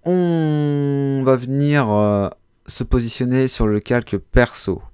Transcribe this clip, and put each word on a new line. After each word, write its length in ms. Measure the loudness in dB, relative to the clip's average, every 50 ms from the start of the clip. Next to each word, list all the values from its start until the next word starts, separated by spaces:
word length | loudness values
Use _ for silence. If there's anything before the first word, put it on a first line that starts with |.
| _
On 1160 | 0 0 2 2 2 2 0 0 0 0 0 0 0 0 0 -2 -2 0 0 0 0 0 0 2
va 120 | 2 2
venir, 520 | 2 0 -4 0 0 2 2 2 2 2 2
euh, 360 | 2 2 2 2 2 0 0 -2 -6 _ _ _ _ _ _
se 180 | -20 -10 -10 -2
positionner 640 | 0 0 0 0 -2 -4 -4 -2 0 2 2 0
sur 200 | 0 0 -2 0
le 120 | 0 0 -2
calque 380 | 0 0 -2 -2 0 -2 -6
perso. 640 | -6 -6 _ 0 0 0 0 -2 -8 -6 -6 -6 -6 -8 -18